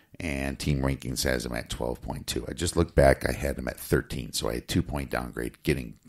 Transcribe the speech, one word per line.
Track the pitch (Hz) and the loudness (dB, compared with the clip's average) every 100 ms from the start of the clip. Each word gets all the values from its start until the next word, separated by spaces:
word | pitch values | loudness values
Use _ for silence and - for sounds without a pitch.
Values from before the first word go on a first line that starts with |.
| _ - | _ -8
and | 82 69 69 67 | -4 -2 -2 -2
team | 76 69 | 0 2
rankings | 67 65 62 64 | 2 0 -4 -2
has | 67 64 | 0 0
them | 62 | -2
at | 60 - | -6 -6
twelve | - 60 62 | -4 -4 -4
point | - - - | -6 -8 -6
two. | - - | -6 -6
I | |
just | - 87 85 | -2 0 2
looked | 80 - | 4 8
back. | 69 65 - | 8 8 2
I | |
had | 60 69 69 | 0 -2 -2
them | 62 | -4
at | - | -8
thirteen, | - 67 - 71 57 | 2 2 2 -4 -6
so | - 55 | -4 -2
I | 60 | -4
had | - | 0
two-point | - - 73 65 | 0 0 -4 -4
downgrade, | 60 62 57 60 - | -4 -4 -4 -6 -2
getting | 78 69 58 - | 0 0 -2 -12